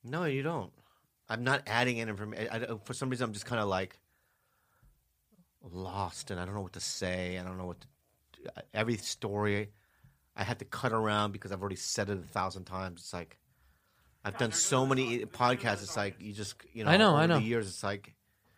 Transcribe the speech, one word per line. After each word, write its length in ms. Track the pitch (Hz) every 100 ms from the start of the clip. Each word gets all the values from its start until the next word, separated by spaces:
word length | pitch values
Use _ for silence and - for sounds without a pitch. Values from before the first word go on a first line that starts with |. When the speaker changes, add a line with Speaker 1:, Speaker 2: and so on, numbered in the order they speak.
Speaker 1:
No, 220 | 120 156
you 180 | 170 135
don't. 300 | 143 160 92 - _ _ _ _ -
I'm 160 | 113
not 180 | 123 139 -
adding 300 | 117 123 117
in 100 | 113 101
informa-, 360 | 107 107 113
I, 40 | 113 113
I, 40 | 110
for 100 | -
some 160 | 123 131
reason, 180 | 123 120
I'm 40 |
just 140 | 104 -
kinda, 180 | 120
like, 320 | 104 92 92 - _ _ _ _ _ _ _ _ - _ _ _ _ _ _ _
lost, 680 | - 87 92 95 92 - -
and 100 | 90
I 40 |
don't 100 | 90
know 60 | 104
what 100 | 92
to 60 | -
say. 580 | - - 92 92 90 92
I 40 |
don't 160 | 90 92
know 80 | 90
what 140 | 85
to, 60 | - _ _ _ _ - - - -
every 220 | 104 113 110
story 760 | - - 107 101 104 101 107 - _ _ - _ _ -
I 80 |
had 140 | 107 117
to 40 |
cut 280 | - - 127
around 400 | 113 110 104 104
because 200 | 101 95
I've 80 | 95
already 160 | 101 92
said 320 | - - 101
it 100 | 98
a 40 | 82
thousand 320 | 104 95 95
times. 360 | 87 92 92 87
It's 120 | -
like, 260 | 90 82 - _ _ _ _ _ _ _ _
I've 140 | 104 -
done 140 | 117
so 340 | - - 131 131
many 340 | 131 127 120 101
podcasts. 560 | - 123 123 120 101
It's 140 | 98 110
like, 200 | 101 -
you 120 | 104
just, 220 | 101 101 - -
you 120 | 113
know, 60 | 113
Speaker 2:
I 60 | 185
know, 140 | 214
Speaker 1:
over 80 | 147
Speaker 2:
I 80 | 165
know. 120 | 156
Speaker 1:
the 60 |
years, 240 | 110 117 98
it's 140 | -
like, 320 | 98 101 - - _ _ _